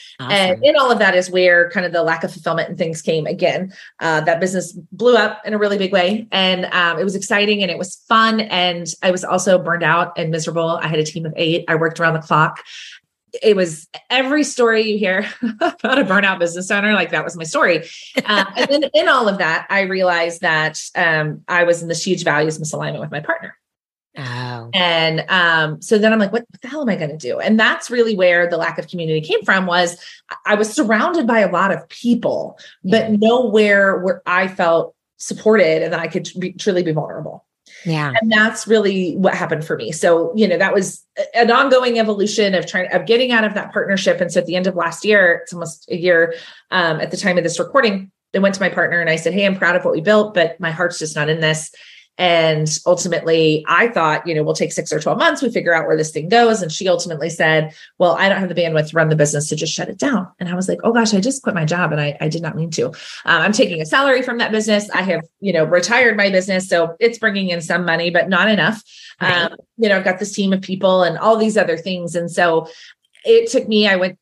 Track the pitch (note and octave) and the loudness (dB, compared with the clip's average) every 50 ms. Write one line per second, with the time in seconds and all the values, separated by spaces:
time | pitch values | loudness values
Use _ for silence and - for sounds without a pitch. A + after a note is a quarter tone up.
0 | - - - - C3 B2+ G3+ G3 F#3+ F#3 F3+ - B3 D4 D#4 D4 C4+ B3+ A#3 G#3 | -20 -20 -18 -12 -4 0 2 2 2 2 2 2 2 4 4 4 4 2 2 4
1 | G#3 F#3+ F3+ F3+ F#3 F#3 F3 F#3 F#3 F3+ F3 F3 F3 F3 - G3+ F3+ F3 E3 E3+ | 2 2 2 2 0 2 2 4 4 6 6 4 4 2 0 -4 -4 0 0 0
2 | E3 D#3+ E3 E3 - F3+ - - - F3 E3 E3 D#3 - E3+ D#3 F3+ E3 D#3+ D#3 | 0 0 0 -2 -4 -8 -10 -8 -6 -4 -2 -2 -4 -4 -4 -4 -4 -4 -6 -4
3 | - F3 D#3+ D#3+ D3+ - F3+ F#3+ F#3 D#3+ - E3 F#3 F#3+ - - - - _ - | -4 -2 -2 -2 -2 -4 -4 -2 0 0 0 -2 -6 -8 -12 -18 -20 -20 _ -4
4 | - E3 D#3+ D#3 D#3 E3+ E3 E3 - F#3 G3 F3+ E3+ - - F#3 D#3+ _ F#3+ E3 | -2 0 0 2 2 0 0 0 0 -2 -2 -4 -6 -6 -12 -18 -18 _ -8 0
5 | A3 B3 B3 G#3+ G#3 G#3+ A3 - - G#3 G#3+ G#3 G#3 G3+ G3+ G3+ F#3+ F#3 G3+ F#3 | 4 4 4 4 4 0 -2 -8 -8 -6 -2 0 0 0 0 0 0 0 2 2
6 | F3 F#3 G#3+ A3+ - - - F#3+ F#3+ F#3 F#3 F3+ F3+ - - F3+ F3 E3+ E3 D#3+ | 2 0 -2 -4 -4 -4 -2 0 2 2 0 0 -2 -2 0 0 0 0 0 -2
7 | F#3 G3+ F#3 G3 - - A3+ G#3 G#3 G#3 G#3 G3+ G3 F3 E3 F#3+ F#3+ F#3+ - - | -2 -4 -4 -6 -2 -2 0 0 2 0 0 0 -2 -4 -4 -6 -8 -10 -12 -16
8 | _ - A#3 A3 A3 A3+ A3 A3 G#3+ G#3+ - F3+ F3+ F3+ F3 F3 E3+ D#3+ - - | _ 2 2 4 4 4 2 0 -2 -2 -2 0 0 0 -2 -4 -8 -10 -8 -2
9 | - F#3+ F3+ F#3 F#3 - F3+ F#3 F#3 G#3 F#3 F3+ D#3 E3 E3+ E3+ E3+ D3+ E3 E3+ | 0 0 0 0 -2 -2 -2 0 2 2 2 2 2 -2 -2 0 2 2 2 2
10 | F3 E3 - - E3+ D#3+ E3 D#3+ D#3 E3+ D#3 E3 E3 E3 E3+ - - D#3 D#3+ D#3 | 0 -2 -4 -6 -4 -4 -4 -4 -4 -4 -2 -2 -2 -2 -2 -4 -4 -2 -2 -2
11 | D#3 D#3 - E3 D#3+ D#3 D#3 - E3+ D#3+ E3 E3+ - - D#3+ D#3 E3 D#3+ D#3+ - | -2 -4 -6 -8 -10 -8 -4 -2 -2 0 0 -2 0 0 0 0 0 -2 -2 0
12 | E3+ E3 D#3+ D#3 D#3 - E3+ D3+ D#3 D#3+ - - - - - - - - - - | 0 0 0 -2 -2 0 2 2 2 2 -2 -8 -16 -18 -20 -20 -18 -20 -20 -20
13 | _ _ _ _ _ _ - - - A3 G#3 F#3+ F#3 E3 D#3 - - _ - - | _ _ _ _ _ _ -10 0 2 2 4 4 0 -2 -4 -10 -16 _ -20 -20
14 | - - A#3+ C4 C4 C4 C#4+ D4+ C#4+ C#4+ - - A#3+ A3+ A3 A3 A3 A3 G#3 G#3 | -8 -2 -2 -2 0 2 0 0 0 0 0 0 2 2 2 2 0 0 -2 0
15 | G#3 F#3 F#3 G3 G#3 - - - B3 A#3 A3 - E4+ E4+ - - - A3 C4 C#4 | 0 0 0 -2 -4 -6 -8 -6 -6 -6 -4 -2 -4 -4 -2 -4 -2 0 0 0
16 | A#3 F#3+ F#3 G3+ G3+ G3 F#3+ F3+ E3+ E3+ E3 F3+ F#3 - G#3+ G3+ G3+ G#3+ G#3+ F#3+ | 2 2 2 2 2 0 0 0 -2 -2 -2 -6 -4 -2 -2 0 0 2 2 0
17 | F3 E3 E3+ D#3 F3 - F3 E3+ D#3+ D#3 - D4 C4+ G3 E3+ D#3 - - - - | 0 -2 -2 -4 -4 -6 -8 -10 -8 -4 0 0 2 2 2 0 -4 -8 -16 -20
18 | - - - C4+ - G#3 G#3+ G3+ G3 G3 - A#3+ - - C#4 D4+ C#4+ C4 - D4+ | -20 -6 -4 -2 0 2 0 0 0 -2 -2 -4 0 0 2 0 0 2 2 2
19 | E4+ E4+ C#4+ C4 A#3 G3+ F#3+ F#3 F3 D#3+ E3 E3+ - - G3 G3 G3 F#3 G3 F#3+ | 4 4 4 4 2 2 0 0 0 0 -2 -2 -2 -2 0 0 0 0 0 0
20 | F#3 F3+ F3 E3+ E3+ E3+ E3+ - F3+ E3+ D#3+ D#3 D#3 D#3 D#3 - - - - - | 2 2 2 2 0 -2 -4 -2 0 0 2 2 0 -2 -4 -8 -12 -6 -2 0
21 | F3 E3 D#3+ D#3 D3+ D3+ D3+ - - - F3+ F3 F3 E3+ E3+ E3+ E3+ E3 E3 E3 | 2 2 2 0 -2 -4 -6 -8 -6 -2 0 2 4 2 2 0 -2 -6 -6 -4
22 | - G3 F3+ E3 E3 E3 D3 D3 D3+ D#3+ D#3 - D#3 D#3 - D3 D3+ D3 D3+ D3+ | -2 -2 -2 0 0 0 0 2 0 0 -2 -6 -8 -8 -8 -6 -6 -8 -8 -10
23 | D3 D#3 D3 D3 D3+ - E4 - - - - _ _ _ _ _ _ _ _ _ | -10 -10 -10 -8 -6 -6 -6 -6 -10 -16 -20 _ _ _ _ _ _ _ _ _
24 | _ _ _ - C#3 B2 A#2+ B2 B2+ B2 B2 A#2+ A2+ A#2+ A#2+ F#3+ F3+ F3 E3 E3 | _ _ _ -12 -10 -10 -8 -8 -8 -8 -10 -12 -10 -4 -2 0 2 2 2 2
25 | D#3+ D#3+ D#3+ D#3 - - F#3+ F#3 F3 E3+ E3 D#3+ D#3 D3+ D#3 D3+ - - A#3 G#3 | 2 2 0 -2 -2 0 2 2 4 4 4 2 2 0 -4 -8 -2 0 2 4
26 | G#3 A3 A3 A3 G#3 F#3+ G#3 A#3+ - _ - _ - B3 C#4 D#4 D4 A#3 F3+ - | 4 4 4 2 0 0 -2 -4 -6 _ -16 _ -16 -12 -8 -4 -2 -2 -2 -2
27 | D#3+ D3 D#3 D#3+ C3 B2 - - F#2+ F3+ A3 A3 A3 B3 D#4+ E4 - - B3 B3 | -4 -6 -8 -8 -6 -6 -4 -2 0 2 4 4 4 2 2 -2 -6 -2 0 2
28 | A#3 A3+ G#3+ F#3 F#3 F3+ F3 F3 F3 F3 F3 D#3+ E3 E3 D#3+ F3 D#3+ - - F3 | 2 2 2 4 4 4 4 4 2 2 0 -2 -2 -4 -6 -6 -10 -8 -8 -6
29 | E3 D#3+ D#3 D#3 D#3 - G#4 A4+ - - G3 F#3+ F#3+ F3+ F3 F3+ F3 F3 F3+ - | -2 -2 -2 -2 0 -2 -2 0 2 2 2 2 2 2 2 2 2 0 -2 -8
30 | - - - - _ - - - - - G#3 G#3 G#3+ G#3+ - D4+ C#4+ G#3+ A3 G#3+ | -16 -20 -20 -20 _ -18 -18 -8 -2 0 0 0 0 -2 0 -2 0 2 2 2
31 | C4+ F4 F4 E4+ B3 A3+ A#3 A3+ G3+ F3+ F3 E3+ F#3+ G3 E3 D#3 - - - - | 0 0 0 0 0 2 2 2 2 2 0 0 0 0 -2 -4 -6 -14 -14 -4
32 | - A#3+ A#3+ - - C#3+ A#2+ - - - - - - - - _ - F#3 A3 A3+ | 0 0 0 0 0 -2 -2 -4 -6 -8 -12 -18 -20 -20 -20 _ -2 0 2 2
33 | A3 A3 G#3+ G3+ G#3+ A3 A#3+ B3+ B3 G#3+ G3+ A3 G#3+ G#3 G3+ G3+ G3 G3 F#3 F#3 | 2 2 2 4 4 4 4 2 2 2 4 4 4 4 4 4 4 2 2 0
34 | F3+ F#3+ F3+ F#3 - - F3+ F#3 F#3+ F#3+ F#3+ - F3+ E3 E3 E3 D#3+ - - _ | -2 -2 -4 -4 -4 -2 0 0 0 -2 -2 0 2 2 2 2 0 -4 -10 _
35 | _ _ _ - - - - - - A3 A3 G#3+ F3+ D#3+ D#3+ D#3 D#3+ E3 F3 E3 | _ _ _ -16 -12 -12 -10 0 2 2 4 4 4 4 2 0 0 -2 -4 -4
36 | E3 D#3+ E3 F#3 D#3+ - - F#3 F3+ F3+ - - - G#3+ F#3 F3+ E3+ D#3+ D#3 D3+ | -4 -6 -6 -8 -8 -8 -8 -8 -8 -8 -8 -4 -4 0 0 0 0 0 -2 -2
37 | C#3+ - - - D#3 - - - _ _ _ _ _ _ - - - F3+ D#3 D3+ | -4 -6 -10 -12 -12 -12 -14 -16 _ _ _ _ _ _ -20 -10 -6 -4 -2 -2
38 | D3 C#3+ B2+ A3+ A3+ A3 A3 G#3+ G#3+ A3+ A3+ - - G3+ A3+ A3 G3+ G3 G3 F#3+ | -2 -2 -2 -2 0 2 2 2 2 2 0 -4 0 2 2 4 4 2 0 -2
39 | F#3 E3+ - G3 F#3 F#3 - F3 F3+ - E3 D3+ D#3 - E3 C3+ A#2+ - D#3 - | -2 -2 -2 0 0 0 0 0 -2 -4 -4 -4 -4 -6 -6 -6 -6 -8 -4 0
40 | G3+ F3+ E3+ E3 E3 E3+ - G#3+ A3 F3+ F3 E3+ F#3+ F#3+ F#3 G3+ F#3 D#3 - - | 2 4 4 4 2 0 0 0 2 2 2 0 0 2 2 0 0 -2 -6 -12
41 | _ _ _ - - - - A3+ A#3 G#3+ A#3 C4 C#4 C#4 B3+ B3+ B3+ B3 A#3 A3+ | _ _ _ -8 -8 -2 0 2 4 4 4 4 4 4 4 4 4 2 0 0
42 | A3 G#3+ G#3 G3 G3 G#3 - A3+ G#3+ G3 F#3 F3 D#3+ - - F3+ F3+ - E3+ F#3 | 0 0 0 0 -2 0 0 0 0 2 0 0 -2 -2 -4 -4 -2 -2 -2 -2
43 | E3+ E3 A3+ A#3 C4 B3 A#3+ A3+ G#3+ G#3 G3+ G3 - - - G#3 - F3+ G3 F#3 | 2 2 2 2 4 2 2 2 0 0 -2 -6 -8 -4 -4 -4 -2 0 -2 0
44 | - F#3+ E3+ E3 F#3 E3+ - F#3 E3+ D#3+ F3 F3+ F#3 F#3+ F3+ E3+ E3 E3 E3 - | 2 0 2 2 -2 0 0 -2 -2 0 -2 -2 -2 -2 -2 -2 -4 -4 -6 -4
45 | - G#3 G#3+ G3+ F#3 F3 E3+ E3 - - F3+ E3+ E3 D#3+ - - - - D3 D#3+ | 0 2 4 6 6 4 2 0 -4 -10 -12 -12 -10 -12 -12 -14 -10 -8 -6 -2
46 | E3+ F3+ F3 E3 E3+ E3 E3 - - - - - _ _ - F#3 E3+ E3 D#3 D#3 | 2 2 4 4 4 2 -2 -8 -14 -18 -20 -20 _ _ -2 0 0 0 0 -2
47 | E3+ D#3+ F#3 F#3 - F#3+ F3 E3+ D#3+ E3 - - E3+ - - C#4 B3 A3 G3 F#3+ | -4 -6 -6 -2 -2 0 0 2 0 0 -2 -4 -4 0 2 2 2 2 0 -4
48 | F#3+ - _ _ _ _ - G3 G3 G3 F#3+ - G3 F3 - F3+ E3+ - E3+ E3+ | -6 -12 _ _ _ _ 0 0 2 0 0 0 -2 -2 0 0 -2 0 0 0
49 | E3+ E3 D#3+ D#3+ - E3+ F3+ G3+ G3+ G3 F#3+ F#3+ F#3+ E3+ F3 F3+ F3 - - E3 | 0 0 0 0 -2 -2 0 0 0 0 0 0 0 0 0 2 0 0 -2 0
50 | D#3 G#3 G#3+ G#3+ G#3 G#3+ - F3+ E3 D#3+ - - F3 E3 D#3+ E3+ F3 E3+ E3+ - | 2 4 4 4 2 2 0 0 0 0 -2 -6 -6 -6 -2 -2 -2 -4 -2 -6
51 | D#3 D3+ - D#3 D3 D3+ D#3+ E3 D#3+ D#3 D#3 D#3 - - - - - - - - | -8 -6 -4 -2 -2 -2 0 0 0 0 -2 -2 -6 -12 -16 -20 -20 -20 -20 -20
52 | _ _ _ - F3+ F3 E3+ E3 D#3+ D#3+ D#3 D3+ D#3 D#3 D#3 - - F3 F3+ E3+ | _ _ _ -2 2 2 4 4 4 2 2 0 0 -2 -4 -2 0 0 0 0
53 | - F3+ E3+ D#3 - E3 E3 E3 D#3+ D#3 D3+ D3+ D#3 - E3 F3 A3 A#3+ A#3 F3+ | 0 -2 -4 -2 0 0 2 4 4 4 2 0 0 0 2 2 2 2 2 0
54 | D#3+ D#3 D#3 E3 - E3+ D#3+ D#3 D3+ D#3+ D#3+ - E3+ D#3 - - D#3+ - D#3 D#3 | 2 2 0 -2 -2 -2 -2 0 0 -2 -2 -2 -4 -4 -4 -6 -6 -4 -6 -4
55 | - E3+ D#3+ A3+ D#4 E4+ D4 C#4 C#4+ A#3 - F#3 D#3+ F3 E3+ D#3+ - - D#3+ D#3 | -2 -2 0 2 2 0 0 0 -2 -2 -2 -2 0 0 0 0 0 0 0 0
56 | D#3 D#3 - D3+ D3+ F3+ A3+ A#3+ A#3+ A3+ A3 F#3+ F3+ D#3+ D#3 - G3+ F#3 F3 E3+ | 0 -4 -6 -8 -2 2 4 4 6 4 4 0 -2 -6 -6 -4 0 0 0 0
57 | - F3 D#3+ D3 D#3 E3+ E3 - E3+ D#3 D#3 D#3 D#3 D#3 - - - - _ - | -2 -6 -6 -6 -6 -6 -2 0 2 2 4 2 0 -2 -8 -16 -20 -18 _ 2
58 | F3+ F3 - - F#3+ G3 G3 F#3 G3 F3+ E3+ F3 E3+ E3 D#3+ D#3 D3+ D3+ D#3+ E3 | 2 2 2 2 2 0 0 0 -2 -2 -2 -2 -2 0 0 -2 -2 0 0 0
59 | D#3+ D#3 D#3 D#3 D3 D3 - C#3+ D3+ - D3+ D3+ D#3+ D#3 - - F3 - F#3+ - | 2 2 2 2 2 2 0 -2 -4 -4 -4 -4 -4 -6 -6 -6 -8 -8 -6 -4
60 | - C#4+ C4 F#3 F#3 - _ - F#3 F3 F3+ F3+ F#3+ F#3 F3 F3 - A#3 A#3 A#3+ | -2 0 0 -2 -2 -6 _ -10 -8 -6 -4 -4 -4 -4 -4 -2 0 0 2 2
61 | A3+ A3 G#3 F#3+ F#3+ C4 C4+ - - A#3+ A3+ F3 D#3 D#3 F3 F3 F3+ D#3+ E3 D3+ | 2 2 2 2 0 0 -4 -4 -4 -4 -2 -2 -2 -2 0 -2 -2 -2 -2 -2
62 | D3 D3 C#3+ - D#3+ D#3 D#3 E3 E3 D#3 - D3+ E3 E3 D#3+ - A#2+ C3 - - | -2 -4 -4 -4 -4 -4 -4 -4 -6 -6 -6 -6 -6 -4 -4 -4 -4 -4 -6 -12
63 | - - - - - - E3+ D#3+ D#3+ G3 G#3+ A#3+ C4+ F#3 F3 D#3 D#3 D#3 - C4+ | -16 -18 -18 -6 0 0 2 2 2 2 2 2 2 0 0 -4 -4 0 0 2
64 | C#4 C#4 B3+ B3+ C4 C4 A#3+ A#3 - - G#3+ A3 G#3+ A3 G#3 G#3 G#3 G#3 - F3 | 2 2 2 0 0 -2 -4 -4 -2 -2 -2 -2 0 0 0 0 0 -2 -4 -2
65 | F#3 F#3+ E3+ E3 D#3+ - _ _ G3+ F#3+ E3+ D#3+ D#3 D#3 F3 F3+ F3 G#3 A#3 B3 | -2 -2 -2 -4 -6 -10 _ _ -4 0 0 2 2 4 2 2 2 2 2 4
66 | B3+ A#3 G#3+ G#3 G3+ G3 F#3+ F#3 F#3 G3+ F#3+ F#3 F#3 - F#3+ E3+ E3 E3 - - | 4 4 2 2 0 2 2 0 0 0 -2 -4 -2 0 0 0 0 0 0 0
67 | A3+ A#3 A#3 - A3 G#3+ G3 G3 G3 F3+ F3 E3+ D#3+ E3+ F3 F3 F3 E3+ E3 E3 | 0 0 0 -2 -2 -2 -2 -2 -2 -2 -4 -4 -4 -4 -2 -2 0 0 -2 0
68 | E3+ F3+ E3+ E3+ - F#3 F#3+ F3 F#3+ G#3+ A3 F3+ D3+ G3 G#3+ - - _ - - | 0 0 0 0 2 2 2 2 2 2 2 2 2 0 -2 -4 -10 _ -20 -20
69 | - - - - F3+ F#3 F3+ F3 E3+ E3 - - _ _ _ - A3+ G#3 G3 F#3+ | -20 -20 -10 -4 -2 0 0 0 -2 -4 -6 -12 _ _ _ -2 0 2 2 2
70 | F#3+ G3 F#3 - G#3 G#3 - - G3 F#3+ F#3+ F#3+ - - F#3+ F#3 F#3+ F#3 F#3 F#3 | 0 0 -2 -2 -6 -6 -4 -2 0 0 0 -2 -2 -6 -4 0 2 2 4 4
71 | F3+ E3+ - - - A3 A3+ G#3+ A3 A3 G#3+ G#3 F3+ E3+ E3 D#3+ - F#3+ F#3 F3 | 2 2 0 0 2 2 2 4 2 2 2 2 0 0 -2 -4 -6 -6 -6 -6
72 | F3 E3 D#3+ F3 E3+ E3 E3 G3 F3 E3+ E3 D#3+ D#3+ D#3+ - - - - _ _ | -6 -6 -4 -4 -4 -2 0 0 2 2 2 0 -2 -4 -12 -20 -20 -20 _ _
73 | _ _ _ _ - A3+ A3+ - - - - A#3+ G#3 G3 A3 G#3 G#3+ G3+ F#3+ F3+ | _ _ _ _ 2 4 4 4 4 2 0 -2 0 2 2 2 4 4 2 2
74 | F#3 F#3 F#3 _ | 0 -2 -4 _